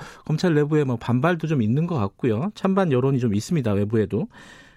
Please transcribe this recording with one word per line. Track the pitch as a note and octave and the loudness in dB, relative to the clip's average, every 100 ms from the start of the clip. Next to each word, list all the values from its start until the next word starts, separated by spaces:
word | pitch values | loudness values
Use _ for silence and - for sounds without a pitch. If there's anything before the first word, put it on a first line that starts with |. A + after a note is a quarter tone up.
| - - | -4 -12
검찰 | - D#3 F#3 | -6 0 2
내부에 | D3 D3 D#3 | 2 2 2
뭐 | C3+ A#2 | 0 -2
반발도 | - B2 D#3+ E3+ D#3+ | 0 0 2 0 -2
좀 | D3 | 0
있는 | G#2+ C#3 E3+ | 0 0 0
것 | |
같고요. | D3+ G2 - B2+ G#2+ G3 | -2 -4 -2 -2 0 -4
찬반 | - G3 G3 F3 | -2 0 2 2
여론이 | B2+ C3+ C3+ | 2 2 2
좀 | A#2+ | 0
있습니다, | G2+ - E3 A2+ | 0 0 -2 0
외부에도. | G2+ G#2 A2+ G2 G2 G#3+ - - - - | 0 0 0 0 -2 -4 -10 -20 -20 -20